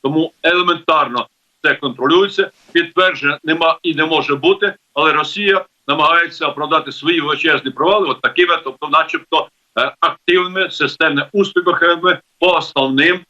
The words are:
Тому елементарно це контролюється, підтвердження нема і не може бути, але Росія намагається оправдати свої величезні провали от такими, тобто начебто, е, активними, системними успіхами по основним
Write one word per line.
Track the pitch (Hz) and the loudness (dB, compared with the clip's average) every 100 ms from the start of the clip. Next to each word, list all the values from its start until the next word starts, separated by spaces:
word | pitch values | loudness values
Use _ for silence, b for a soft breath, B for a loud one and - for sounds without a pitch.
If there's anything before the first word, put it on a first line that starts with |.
Тому | 147 156 160 _ | -2 -2 -4 _
елементарно | 160 175 175 165 - 156 135 120 - _ _ _ | 0 0 0 -2 0 0 0 -4 -8 _ _ _
це | 151 | -2
контролюється, | 131 139 120 131 175 196 190 190 _ _ | -2 -4 -4 2 2 2 0 -4 _ _
підтвердження | 170 170 - 185 147 143 147 | -2 -2 2 0 2 -4 -4
нема | 156 160 165 160 | -4 0 0 0
і | 170 | -2
не | 151 | -2
може | 156 156 143 | 0 0 -2
бути, | 143 160 196 - - _ | 0 2 2 0 -4 _
але | - 156 | -2 0
Росія | 151 151 202 202 190 - _ - | 0 -2 -2 0 0 -2 _ -6
намагається | 151 151 170 170 - 151 | 0 2 2 0 -4 -6
оправдати | 143 147 156 143 | -4 -2 -2 -2
свої | 127 147 170 | -6 -2 -2
величезні | 147 143 160 139 135 | -2 -2 0 0 -2
провали | - 160 208 175 | -2 0 2 0
от | 127 | 0
такими, | - 170 175 160 | -2 2 2 2
тобто | 135 131 151 | -4 -10 0
начебто, | 151 156 - - 160 - _ _ - | 0 0 -6 -2 -4 -4 _ _ -4
е, | 131 - | -4 -2
активними, | - - - 175 180 185 185 | -4 -2 0 0 0 -2 -4
системними | - 135 - 160 143 143 | -2 -4 0 0 0 -2
успіхами | 202 190 - 175 175 170 170 180 180 _ _ | -2 0 0 0 2 2 2 0 -2 _ _
по | 180 | 0
основним | 165 143 143 135 135 160 185 | 0 -2 -2 0 2 2 0